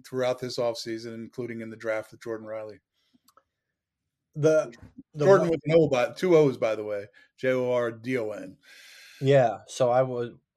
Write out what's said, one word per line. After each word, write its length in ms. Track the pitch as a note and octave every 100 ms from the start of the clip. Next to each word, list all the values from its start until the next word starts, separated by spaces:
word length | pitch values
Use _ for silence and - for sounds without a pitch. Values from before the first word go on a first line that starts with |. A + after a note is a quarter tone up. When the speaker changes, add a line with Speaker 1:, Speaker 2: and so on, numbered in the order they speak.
| -
Speaker 1:
throughout 340 | B2+ B2 B2
this 180 | B2 B2
offseason, 560 | A#2+ A#2 A#2 A2+ A#2
including 480 | A2+ A2 - A#2+ A2+
in 80 | A2
the 60 | A2
draft 360 | A2+ A2 G#2+
with 100 | A2+
Jordan 240 | A#2+ A2 A2
Riley. 340 | A2 G#2+ G2+ _ _ _ _ _ _ _ _ _ _ _ _ _ _ _
Speaker 2:
The, 400 | D#3 D3+ D#3 C3 - - - -
the 100 | D3+
Speaker 1:
Jordan 240 | D3 G3 E3+
Speaker 2:
one 20 |
Speaker 1:
with 80 | E3
an 100 | D3 E3
O 100 | D3
by, 240 | C3 A#2
two 240 | - F#3 D#3+
O's, 220 | D3 A#2
by 160 | A#2
the 100 | A2
way, 220 | G#2+ G#2 G2+ _ _ -
J 140 | C3
O 200 | B2+ B2
R 180 | B2 A#2+
D 280 | A2+ A#2 C3
O 120 | G#2+
N. 260 | G2+ F#2+ G2 _ - - - - -
Speaker 2:
Yeah, 380 | C3+ C#3 A#2 G2+ -
so 220 | - B2+
I 120 | B2
would 360 | C3 B2 A#2+ - _